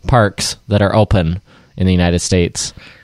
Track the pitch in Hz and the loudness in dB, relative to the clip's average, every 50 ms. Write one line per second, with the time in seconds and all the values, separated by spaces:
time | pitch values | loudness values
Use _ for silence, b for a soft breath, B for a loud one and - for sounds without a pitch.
0 | - - 127 120 104 101 - - - - - - _ - 104 104 101 95 - 110 | -4 0 2 2 2 2 -2 -4 -8 -8 -10 -12 _ -4 -2 0 0 2 2 0
1 | 104 - - 95 82 80 87 98 b b b b b b b - 90 92 92 87 | 2 2 2 0 0 -2 -4 -6 b b b b b b b -2 0 0 2 2
2 | 87 87 87 87 - - 98 90 87 82 - - - - B B B B B B | 2 2 0 -2 -2 0 0 0 0 -2 -4 -8 -12 -12 B B B B B B